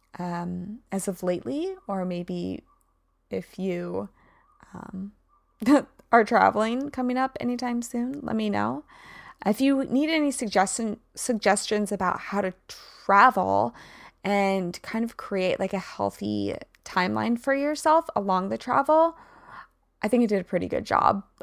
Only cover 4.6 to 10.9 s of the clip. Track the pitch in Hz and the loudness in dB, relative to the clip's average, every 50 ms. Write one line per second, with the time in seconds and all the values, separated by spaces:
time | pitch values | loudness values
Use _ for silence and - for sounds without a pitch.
4.6 | - _ - - - - - 190 190 202 - _ _ _ _ _ _ _ _ _ | -20 _ -18 -18 -16 -14 -12 -12 -12 -12 -14 _ _ _ _ _ _ _ _ _
5.6 | - 226 285 285 233 - _ _ - _ - 233 226 208 240 214 185 196 196 208 | 2 4 4 4 4 0 _ _ -4 _ 6 6 6 6 6 6 6 6 6 4
6.6 | 214 220 233 254 277 294 - - 254 247 247 254 262 262 254 - - 240 247 240 | 0 0 0 -4 -4 -6 -6 -4 -2 -2 0 0 -2 -2 -4 -4 -4 -4 -4 -2
7.6 | 254 247 240 240 233 - - 240 240 254 277 294 277 - - 220 214 214 202 202 | -4 -4 -4 -4 -6 -4 -4 -4 -4 -4 -4 -6 -6 -4 -2 -2 0 0 0 0
8.6 | - 220 254 285 - _ - - - - - - - - - _ - 196 208 - | 0 -2 -2 -6 -10 _ -20 -20 -20 -20 -20 -20 -20 -20 -20 _ -2 -2 0 2
9.6 | 269 277 277 269 269 - - 254 294 311 330 320 302 285 254 - 262 214 - 196 | 4 4 4 2 0 0 0 0 2 2 2 2 2 0 0 -2 -4 0 2 2
10.6 | 190 196 - - 226 220 | 2 2 0 -4 -4 -4